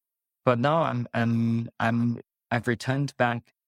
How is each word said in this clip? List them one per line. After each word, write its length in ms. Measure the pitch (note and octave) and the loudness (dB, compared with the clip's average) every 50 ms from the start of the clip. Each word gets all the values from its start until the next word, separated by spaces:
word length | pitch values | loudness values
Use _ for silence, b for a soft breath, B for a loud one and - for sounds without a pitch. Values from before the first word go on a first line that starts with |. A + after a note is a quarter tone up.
| _ _ _ _ _ _ _ _ _ | _ _ _ _ _ _ _ _ _
But 140 | C3 B2 A#2+ | 2 2 4
now 240 | C3 C#3+ D#3 E3 D3+ | 2 2 2 2 0
I'm, 240 | B2+ B2 B2 A#2 - - | 0 -2 -4 -4 -4 -2
I'm, 560 | A#2 A#2 A#2 A#2 A2+ A#2 A#2 A#2 A#2 A#2 - - - | -2 0 0 2 0 0 0 0 -2 -4 -6 -6 -4
I'm, 420 | A2+ A#2 A#2 A#2 A#2 A#2+ A#2 A2+ - _ _ _ _ _ | -2 0 0 0 0 0 -2 -4 -10 _ _ _ _ _
I've 180 | A#2 A#2+ - | -4 -2 0
returned 480 | B2 A#2 - - C3 C3 C#3 C#3+ C3 - | -2 -2 -2 -2 -2 -2 -2 -2 -4 0
back 340 | - B2 A#2+ A#2 A#2 - _ _ _ _ | 0 0 0 0 -4 -8 _ _ _ _